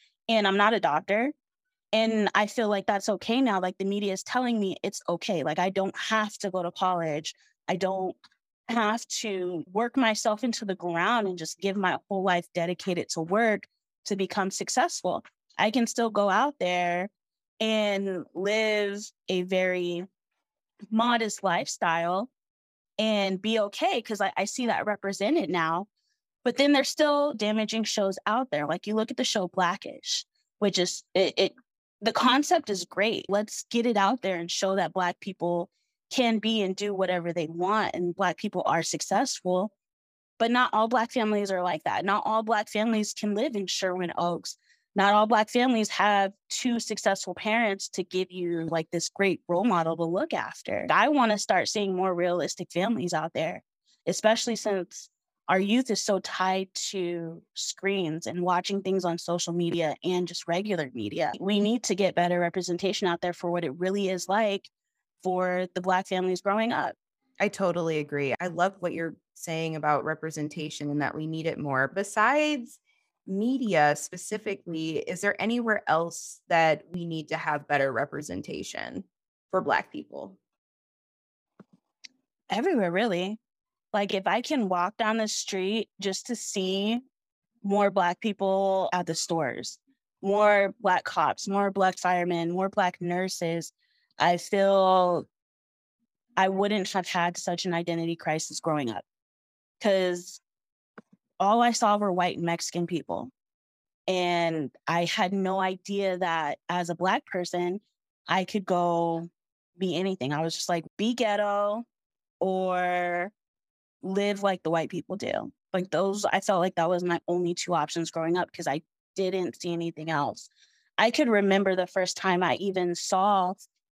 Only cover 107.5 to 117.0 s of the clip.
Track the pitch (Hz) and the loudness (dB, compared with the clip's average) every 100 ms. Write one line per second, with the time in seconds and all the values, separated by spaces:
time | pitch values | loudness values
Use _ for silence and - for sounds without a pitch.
107.5 | 175 175 202 - _ _ _ - 185 185 | -2 -2 -4 -8 _ _ _ -2 -2 0
108.5 | 214 185 180 175 170 170 165 170 _ _ | -2 0 2 2 2 0 -2 -6 _ _
109.5 | _ _ 175 185 160 190 190 143 151 165 | _ _ -6 -2 0 -2 -2 -2 -2 -2
110.5 | - - 170 - - 220 240 226 208 208 | -4 -2 -2 -4 -4 -2 0 0 2 0
111.5 | 202 202 220 240 _ _ _ _ - 190 | 0 0 -2 -8 _ _ _ _ -4 -2
112.5 | 190 185 180 180 180 175 175 190 - _ | 0 0 0 0 0 0 -2 -4 -10 _
113.5 | _ _ _ _ _ 185 190 202 202 196 | _ _ _ _ _ -4 0 0 0 0
114.5 | 185 160 165 156 175 - 208 - - - | 0 0 0 -2 -6 -8 -6 -4 -4 -4
115.5 | - _ 185 185 156 196 208 208 190 - | -12 _ -4 -2 0 0 0 0 0 2
116.5 | 190 185 175 165 175 | 2 2 2 0 0